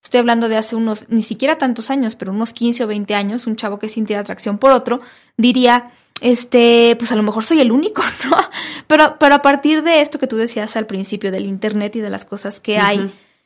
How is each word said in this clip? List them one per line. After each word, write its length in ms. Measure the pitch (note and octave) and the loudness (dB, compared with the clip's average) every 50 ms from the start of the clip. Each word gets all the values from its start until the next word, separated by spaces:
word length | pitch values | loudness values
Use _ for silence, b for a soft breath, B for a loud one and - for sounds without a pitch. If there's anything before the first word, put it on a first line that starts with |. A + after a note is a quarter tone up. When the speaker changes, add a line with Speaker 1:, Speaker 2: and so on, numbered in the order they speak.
| _ | _
Speaker 1:
estoy 160 | - - B3 | 0 0 0
hablando 300 | A#3+ A#3+ A#3 A#3 A3+ A3+ | 2 2 0 0 0 0
de 80 | A3 | -2
hace 180 | A3 A3 A3 A#3 | -2 -4 -4 -4
unos, 320 | A3 A3+ A3 G#3+ G#3 - _ | -4 -4 -4 -4 -6 -6 _
ni 120 | A3+ A3+ G#3+ | -2 -2 -2
siquiera 360 | - G#3+ - C4 C#4 D#4+ D#4+ | -2 -6 -4 -2 -2 -2 0
tantos 300 | C#4+ B3+ A#3+ A#3+ A3+ - | -2 -2 -2 -4 -6 -4
años, 260 | C4+ C#4 B3+ A3 G#3+ | -4 -2 -2 -4 -4
pero 160 | - - F#3+ F#3+ | -8 -8 -8 -4
unos 200 | G#3 A3+ A#3 - | -4 -4 -6 -4
quince 300 | - A3+ A#3+ A#3+ A#3+ B3 | -4 -2 -2 -2 -2 -4
o 60 | G#3+ | -4
veinte 260 | G#3+ G#3 G#3 G3 G#3 | -4 -6 -4 -2 -2
años, 320 | G3+ G3+ G3+ G#3+ B3 A#3+ | -2 -2 -2 -6 -6 -6
un 80 | A#3 A3 | -6 -6
chavo 240 | A3 - G#3 G3+ G3+ | -6 -6 -8 -6 -6
que 100 | - G#3+ | -8 -8
sintiera 320 | G#3+ A#3 A3 G#3 G#3+ G3+ G3+ | -6 -6 -4 -4 -4 -6 -6
atracción 360 | G3+ F#3+ - - G#3 G3+ G#3 | -8 -10 -8 -6 -6 -4 2
por 140 | C4 C4+ C4+ | 4 4 4
otro, 280 | B3 B3+ - A#3 C#4 B B B B B B B | 4 2 -2 -6 -6 B B B B B B B
diría, 560 | - A3+ B3 B3 B3+ B3 A#3+ A#3+ B3 A#3+ B B B B B B - | 2 2 2 4 4 4 4 4 2 0 B B B B B B -4
este, 760 | - B3 B3 A#3 A#3+ - - B3 A#3+ A#3+ A#3 A#3 A#3 A#3 A#3 A#3+ | 0 0 0 0 -2 2 4 4 6 6 6 6 6 4 4 2
"Pues 140 | A#3+ - B3+ | -2 -4 -2
a 40 | |
lo 60 | G#3+ G#3+ | 0 0
mejor 220 | G#3 G#3 A3 A3 | 0 -2 -2 -2
soy 160 | - E4 D#4 | 2 4 4
el 100 | C4+ A#3 | 4 4
único", 320 | A3 C4+ D#4+ G#4+ G#4+ - - | 4 2 0 0 -2 -4 -6
<laughs> 220 | - - - - C4 | -6 -6 -8 -2 0
¿no? 80 | C4+ - - - B B B B B B B _ | 0 0 0 -2 B B B B B B B _
Pero, 280 | D4+ D4+ D#4 D4 - - | 4 6 6 4 4 2
pero 160 | D4+ C#4 C#4+ | 4 4 6
a 60 | C#4 C#4+ | 6 6
partir 400 | C#4 C#4 C#4+ C#4+ D4 D#4 D#4 D4 | 4 2 4 2 2 0 2 2
de 160 | E4+ E4+ D#4 | 2 2 2
esto 180 | D4 D4 - D4 | 2 0 -2 -6
que 80 | - | -4
tú 100 | - A3+ | -4 -2
decías 400 | A3 A3+ A#3 - A3 G#3 G#3+ - | -4 -4 -4 -4 -6 -8 -6 -6
al 100 | A3+ G#3 | -6 -6
principio 440 | G#3+ G3+ F#3+ G3 G3 G#3 G3 - G3 | -6 -6 -8 -6 -6 -8 -6 -4 -4
del 160 | F#3 F#3+ G3+ | -4 -4 -4
internet 480 | G3 G3 F#3+ - A3 G#3+ G#3 G3+ G3+ G#3 | -6 -6 -4 -4 -4 -2 -2 -4 -4 -6
y 40 | A#3 | -6
de 100 | G#3+ G#3 | -6 -6
las 140 | G3 F#3+ - | -8 -8 -10
cosas 360 | _ - G3 - G3 A3 - | _ -12 -10 -10 -10 -10 -8
que 180 | _ - G#3 G#3+ | _ -2 0 2
hay, 200 | G3+ G3+ G#3 G3+ | 2 2 2 0
Speaker 2:
Ujú. 120 | G3 G3 B B B B B B B | -2 -4 B B B B B B B